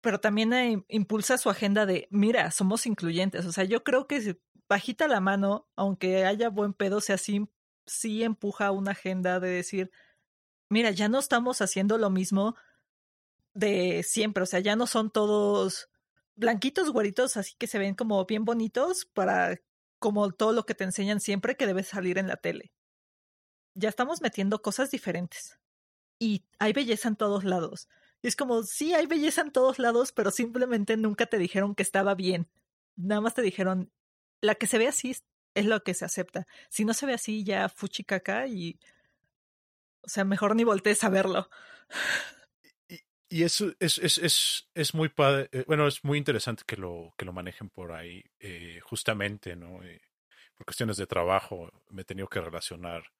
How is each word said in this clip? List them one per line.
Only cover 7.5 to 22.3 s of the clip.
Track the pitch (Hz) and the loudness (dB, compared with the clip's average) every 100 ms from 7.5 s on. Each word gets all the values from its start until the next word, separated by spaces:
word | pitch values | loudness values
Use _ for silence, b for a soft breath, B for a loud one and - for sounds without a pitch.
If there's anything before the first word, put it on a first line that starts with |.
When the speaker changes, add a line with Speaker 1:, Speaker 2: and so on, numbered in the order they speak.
| _ _ _ - | _ _ _ -10
Speaker 1:
sí | - 226 214 | -6 -4 -2
empuja | 226 214 202 196 202 | -2 -2 -4 -2 -2
una | 196 196 | 0 -2
agenda | 190 185 185 180 180 | -4 -4 -2 0 0
de | 180 | 0
decir, | 180 180 196 185 b b b b _ _ _ _ | -2 -2 -4 -4 b b b b _ _ _ _
"Mira, | 214 226 | 2 2
ya | 185 208 | 2 2
no | 262 | 2
estamos | 269 240 247 247 | 2 2 2 0
haciendo | 190 196 196 226 | 0 2 2 4
lo | 208 | 2
mismo | 190 185 196 208 - b b b _ _ _ _ _ _ | 2 2 2 2 -2 b b b _ _ _ _ _ _
de | 202 208 196 180 170 | -2 0 2 2 0
siempre". | 175 - 220 196 | -2 0 0 0
O | 180 | 0
sea, | 185 | 0
ya | 202 214 | 0 0
no | 240 | 0
son | 226 214 | 0 0
todos | 220 208 208 202 202 196 - - _ _ _ _ - | 0 2 4 4 2 0 -2 -14 _ _ _ _ -2
blanquitos, | 233 226 262 381 320 | 0 2 0 0 0
güeritos, | 240 208 202 262 214 | 0 0 0 0 0
así | 196 - | -6 -8
que | 233 | -4
se | 214 | -2
ven | 196 196 | -2 -2
como | 226 202 185 | 0 0 2
bien | 220 220 | 0 0
bonitos | 233 220 240 311 359 - | 0 0 0 0 -2 -4
para | - 185 185 180 180 _ _ _ _ | 0 2 2 2 -2 _ _ _ _
como | 208 208 208 | 0 2 0
todo | - 220 | 2 2
lo | 233 220 | 2 0
que | 214 | -4
te | 190 | -4
enseñan | - 196 208 | -2 0 0
siempre | - 202 226 262 | 0 -2 -2 0
que | 233 | 0
debes | 185 185 | 0 -2
salir | 196 185 180 | -4 -2 0
en | |
la | 190 | -2